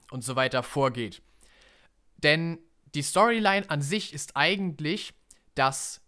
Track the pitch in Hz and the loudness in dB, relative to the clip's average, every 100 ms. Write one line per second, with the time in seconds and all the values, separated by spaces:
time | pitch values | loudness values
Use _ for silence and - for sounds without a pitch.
0 | - 131 117 127 131 131 117 143 135 120 | -14 -10 -6 -2 0 0 -2 0 0 0
1 | 110 - _ _ - _ _ _ _ _ | -6 -10 _ _ -20 _ _ _ _ _
2 | _ _ 151 156 165 165 - _ _ 147 | _ _ 2 4 0 -6 -12 _ _ -6
3 | 139 180 226 226 208 196 196 151 139 208 | 0 4 4 4 4 2 0 -4 -2 -4
4 | - 147 - - 151 196 190 151 151 208 | -4 -10 -8 2 2 2 -2 -4 -4 -4
5 | - - _ - _ - 135 135 - - | -8 -18 _ -20 _ 0 0 0 -6 -12